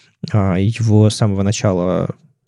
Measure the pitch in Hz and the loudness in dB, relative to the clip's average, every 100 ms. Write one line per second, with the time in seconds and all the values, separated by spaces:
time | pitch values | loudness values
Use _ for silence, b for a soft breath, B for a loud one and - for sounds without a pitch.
0 | B _ - 110 95 92 98 113 113 107 | B _ -4 -2 0 0 0 0 2 4
1 | 107 - 110 98 98 104 104 92 90 87 | 4 2 -2 0 -2 -2 -2 0 0 -2
2 | 92 - _ _ | -4 -8 _ _